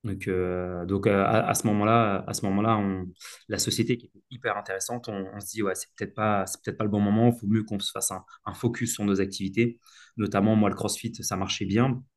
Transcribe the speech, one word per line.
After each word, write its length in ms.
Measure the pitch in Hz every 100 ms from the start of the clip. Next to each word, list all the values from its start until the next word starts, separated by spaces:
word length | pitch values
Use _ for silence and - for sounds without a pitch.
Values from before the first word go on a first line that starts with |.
Donc, 240 | 107 95 -
euh, 560 | 92 90 90 90 87 90
donc, 200 | 98 107
euh, 180 | 101
à, 260 | 98 110 -
à 40 |
ce 140 | 104 113
moment-là, 560 | 104 104 117 110 98 -
à 80 |
ce 100 | 107 104
moment-là, 280 | 98 110 107
on, 300 | 101 95 92 - - - _
la 100 | 101
société 380 | - 110 117 120
qui 100 | -
était 160 | - _
hyper 260 | 120 117 104
intéressante, 520 | 101 95 - 120 120
on, 180 | 101 95 104
on 40 |
se 80 | 101
dit, « 140 | -
Ouais, 120 | 98 92
c'est 140 | - -
peut-être 200 | 95 -
pas, 320 | 107 101 92
c'est 120 | -
peut-être 140 | - -
pas 80 | 107
le 40 |
bon 120 | 104
moment, 300 | 101 107 120
il 80 | 120
faut 60 | 101
mieux 160 | 110
qu'on 160 | 107 101
se 120 | -
fasse 180 | 98 -
un, 140 | 92 - - -
un 80 | 101
focus 380 | 120 117 113
sur 120 | - 101
nos 160 | 98
activités. » 580 | 98 - 95 101 120 117 _ - - -
Notamment, 380 | 101 101 104 110
moi, 140 | 104
le 60 | 95
CrossFit, 380 | 104 - 113 -
ça 200 | 117 95
marchait 300 | 98 - 98
bien. 360 | 98 131 131 -